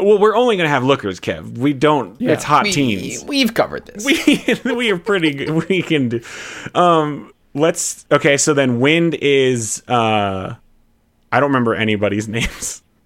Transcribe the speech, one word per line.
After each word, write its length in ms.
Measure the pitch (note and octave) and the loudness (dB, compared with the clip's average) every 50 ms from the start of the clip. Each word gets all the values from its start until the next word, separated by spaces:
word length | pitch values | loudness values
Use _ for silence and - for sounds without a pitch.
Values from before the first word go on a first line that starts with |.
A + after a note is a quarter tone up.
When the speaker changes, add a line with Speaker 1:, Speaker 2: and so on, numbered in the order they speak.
Speaker 1:
Well, 160 | F#3+ G3+ G#3+ G3 | 2 4 4 6
we're 160 | G3+ G#3+ G3+ | 4 4 4
only 220 | A3+ B3+ B3 A3 F3+ | 4 2 2 2 0
gonna 120 | E3+ D3+ | 0 0
have 140 | D3 C3 B2 | 0 0 2
lookers, 360 | C3+ C#3 C3 - G2 F#2 - | 2 0 2 0 -6 -6 -6
Kev. 380 | - A2+ F2+ D#2 F2+ A2+ A#2 A#2 | -6 -6 -6 -6 -8 -12 -8 -2
We 160 | B2+ D3 C#3+ | -2 -2 0
don't. 460 | B2+ C3+ D3+ D3+ C#3 A2+ F2+ G2+ - | 2 2 2 2 2 0 -6 -8 -6
Speaker 2:
Yeah. 120 | B3 - D#3 | 0 0 0
Speaker 1:
It's 100 | - - | 0 0
hot 200 | C#3+ D3 C#3 A#2 | 2 2 2 2
Speaker 3:
We, 80 | G#2 | 2
Speaker 1:
teens. 520 | - C#3+ C#3 A#2+ G#2 F#2 F2 - - - - | 0 0 0 0 0 -2 -4 -8 -10 -10 -10
Speaker 3:
we've 280 | - C#4+ C#4 C4 A3+ - | -6 -2 0 0 0 2
covered 320 | - A#2+ - - - - | 0 -2 -2 -2 -12 -12
this. 200 | - - G#3 G#3+ | -14 -16 -10 -4
Speaker 1:
We, 380 | C#4 D4 D#4+ - D4 C#4 - - C#4 A3+ - - | -2 -2 0 2 2 0 2 0 -2 -4 -2 -2
<laughs> 100 | B3 B3+ | -4 -4
we 160 | A#3+ B3 A3 | -2 0 -2
are 60 | G3 F3 | -2 -2
pretty 320 | - - G3+ F#3+ D#3+ D#3 C#3 | -2 -2 -2 0 0 0 -2
good. 340 | C#3 C3 - D#3 E3 D#3+ - | -2 -6 -2 -2 -2 -2 0
We 120 | F#3+ F3+ | -2 -2
can 280 | - - D#3+ D3 C3 A#2 | 0 0 0 0 0 0
do. 120 | A#2 A2+ - - - - - - - - - - - | -2 -4 -6 -8 -16 -16 -16 -16 -16 -14 -14 -6 0
Um, 560 | - F3+ F3 E3+ D#3+ D3+ D3 C#3+ C3+ G2+ - - _ _ _ - | 2 4 4 4 2 2 0 -4 -8 -12 -16 -20 _ _ _ -4
let's. 520 | C#3+ D3+ E3+ F3 - - - - - - - | 0 0 0 0 0 -6 -8 -8 -10 -2 0
Okay, 260 | D3 C#3 - D#3 C#3+ C#3 | 0 2 4 4 2 2
so 160 | - D#3 D3 | 2 2 2
then 260 | C#3 C3+ B2+ A#2+ A#2 | 2 2 0 2 2
Wind 360 | B2+ D3 D#3+ E3+ E3+ E3+ D3+ - | 2 2 4 2 2 0 -2 0
is. 600 | - C#3+ C#3 C3+ C3 B2+ B2+ A#2+ A2+ G#2 - - - - | 0 2 2 4 4 2 0 -2 -4 -6 -8 -10 -6 -2
Uh, 680 | B2 A#2 A2+ A2 A2 G#2+ G2+ G2 F#2+ F#2+ F#2 - A#2 - _ _ _ _ _ _ _ _ _ _ _ _ _ - | 0 0 2 2 2 0 0 -2 -4 -4 -8 -10 -12 -14 _ _ _ _ _ _ _ _ _ _ _ _ _ -2
I 80 | A#2+ B2+ | 0 0
don't 100 | C#3 C#3+ | 2 2
remember 260 | C#3 B2+ A#2+ A2+ G#2 | 2 0 2 0 0
anybody's 520 | F2 A2 A2 G#2+ G2 G#2 G2+ G2+ G#2+ G#2+ G#2+ | 0 0 0 0 0 0 -2 -2 -2 -4 -4
<laughs> 0 | |
names. 540 | G#2 A#2+ - - - - - - - - _ _ _ _ _ | -4 -4 -4 -6 -6 -8 -12 -12 -12 -14 _ _ _ _ _